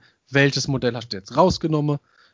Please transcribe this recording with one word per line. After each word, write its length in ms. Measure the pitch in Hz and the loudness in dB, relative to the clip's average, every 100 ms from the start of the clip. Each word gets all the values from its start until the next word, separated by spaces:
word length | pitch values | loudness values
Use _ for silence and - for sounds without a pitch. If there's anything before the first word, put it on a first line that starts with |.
| _ _ _ | _ _ _
Welches 380 | 139 139 139 139 | 2 2 0 -4
Modell 280 | 131 123 120 | -4 -2 -4
hast 140 | 113 | -8
du 80 | 101 | -14
jetzt 180 | - 123 | -4 2
rausgenommen? 600 | 185 - 165 156 147 147 - _ _ | 2 2 -2 -2 -2 -4 -6 _ _